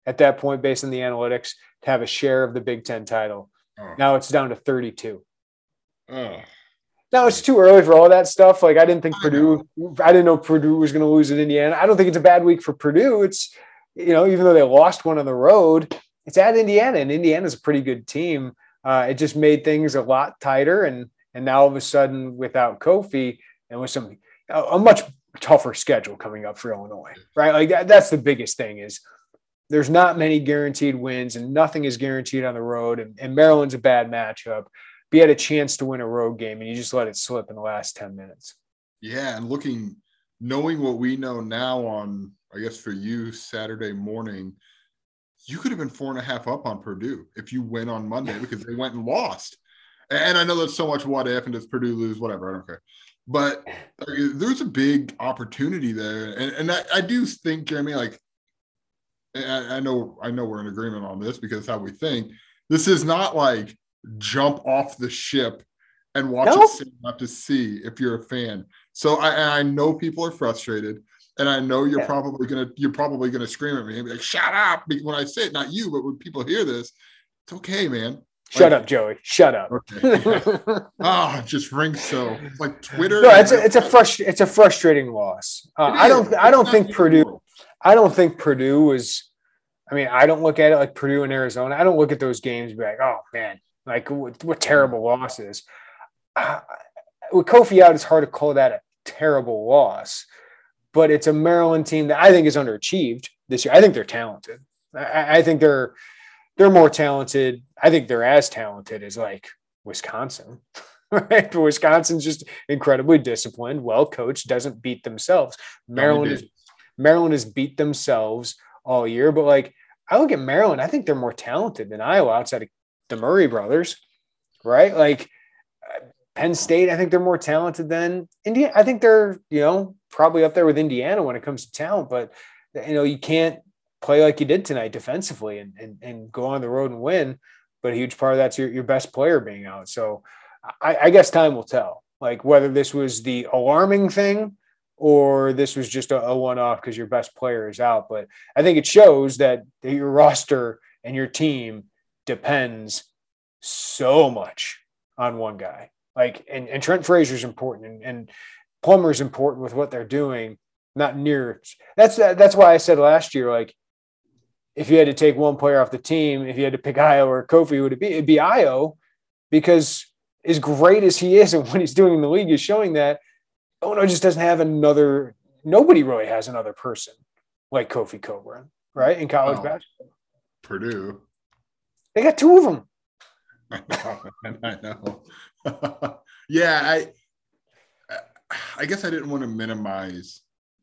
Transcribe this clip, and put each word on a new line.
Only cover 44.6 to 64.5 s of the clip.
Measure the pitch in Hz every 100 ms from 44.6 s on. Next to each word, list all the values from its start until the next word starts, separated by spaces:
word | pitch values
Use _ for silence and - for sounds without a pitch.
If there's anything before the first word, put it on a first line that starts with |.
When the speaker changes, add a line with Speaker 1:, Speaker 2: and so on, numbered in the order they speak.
| _ _ _ _ _ _ _ _ -
Speaker 2:
you | 156
could | 254
have | 185
been | 139
four | - 135
and | 127
a |
half | 123 117 120
up | 143 120
on | 104
Purdue | 107 92 120 120 - 110
if | 110
you | 127
win | 113 117 117
on | 110 107
Monday | 123 135 104
because | 123 107
they | 117 120
went | 131
and | 117 113
lost. | 196 190 - - _ _ _ _ _ -
And | 147 175 175
I | 170
know | 170
there's | 151 147
so | 156
much | 143 139
what | 135 127
if | 123
and | 127
does | 117 113
Purdue | 127 123 117
lose, | 113 110
whatever, | 113 95 92
I |
don't | 95 92
care. | 82 _ _ _ _ -
But, | 143 143 139 - - - -
uh, | - 139 143 143
there's | 233 254
a | 233
big | 131 139 143 127 -
opportunity | 127 127 113 - 147 185 123
there. | 107 107 110 110
And, | 104 135
and | 127 165
I, | 175 - 190
I |
do | 180 247 -
think, | - 165 160 156
Jeremy, | 147 143 143
like, | 113 - _ _ _ _ _ _ _ _ _ _ _ 131
I, | 131 131 120 135
I |
know, | 135 123 110 -
I | 120
know | 123 113
we're | 107
in | 104
agreement | 98 113 104 98
on | 95
this | 110 123
because | 107 107 123
how | 107
we | 95
think. | - 156 120 104 _ _ _ -
This | 160 190
is | 165
not | 156 170 190 156
like | 135 113 104 _ _ _ 113 107
jump | 104 135 143